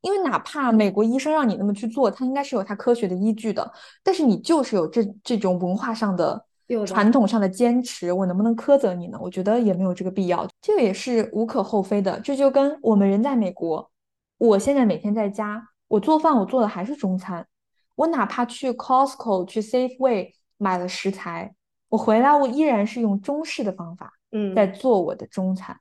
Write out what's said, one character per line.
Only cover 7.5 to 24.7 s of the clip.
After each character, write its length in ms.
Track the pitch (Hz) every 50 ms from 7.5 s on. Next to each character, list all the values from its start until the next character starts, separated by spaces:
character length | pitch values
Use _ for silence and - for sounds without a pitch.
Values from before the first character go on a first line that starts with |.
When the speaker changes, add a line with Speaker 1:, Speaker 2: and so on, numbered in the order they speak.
| 185 - 240 240 240 254
Speaker 1:
持， 300 | 247 247 - - 180 175
我 140 | 180 185 190
能 100 | 180 175
不 60 | 190
能 120 | 214 233 233
苛 240 | 233 - - 277 277
责 160 | 269 196 180
你 140 | 180 170 180
呢？ 100 | - -
我 80 | 180 180
觉 120 | - 190
得 160 | 185 202 220 247
也 140 | 240 208
没 100 | 185 175 190
有 80 | 185
这 120 | 180 - 180
个 60 | 185
必 160 | 190 202 190 175
要， 180 | 175 170 - 190 _ _
这 160 | - - 427
个 60 | 392
也 100 | 254 196
是 360 | 196 - - 262 240 226 214 -
无 120 | - 214 226
可 160 | 226 - 254
厚 200 | 196 202 - 202
非 180 | 185 190 208 208
的。 200 | 196 190 - -
这 160 | - - 277
就 140 | 262 277 269
跟 280 | 262 277 277 285 302 294
我 120 | - 226 214
们 140 | 202 202 196
人 140 | 196 208
在 120 | 233 285 269
美 160 | 240 208 180
国， 400 | 185 - 170 165 156 - - _ _ _ _ _ _ _ _ _ _ _
我 200 | 233 226 202 196
现 160 | 196 269 285
在 120 | 277 247
每 100 | 208 170
天 180 | 160 - 208 208
在 140 | 226 208 202
家， 400 | 202 - 214 208 208 226 226 _ _ _ _ _
我 120 | - 208
做 180 | 202 311 311 311
饭 160 | 320 320 294
我 120 | 233 190
做 160 | - 262 262
的 60 | 226 208
还 140 | - 185
是 140 | 185 226 294
中 220 | 294 - 190 185 185
餐， 280 | - - 180 170 165 _ _ _ _ _ _ _ _ _ _
我 100 | - 302
哪 180 | 330 330 269 208
怕 180 | 214 - - 240
去 260 | 233 - - - 262
Costco、 720 | 240 247 - - 262 262 277 269 - - - 233 196 185 180
去 160 | 196 - 220
Safeway 680 | 208 220 - 247 254 254 254 - 254 262 233 196 185 - _ _ _ _ _
买 220 | _ 202 190 185 180
了 100 | 180 180
食 220 | - - - 196
材， 440 | 196 - - 175 170 165 180 - _ _ _ _ _ _ _ _
我 80 | - 214
回 220 | - 233 214 226
来 140 | 254 285 294
我 140 | 294 277 247
依 120 | 233 294
然 260 | 320 302 247 208 202
是 160 | 214 - 247
用 180 | 226 214 196 202
中 240 | 196 - 285 302 320
式 180 | 320 - -
的 80 | 240 202
方 240 | 190 - 170 165 175
法 200 | - 151 - _ _ _ _
Speaker 2:
嗯。 220 | - 214 208 196 185
Speaker 1:
在 120 | 220 202
做 360 | 196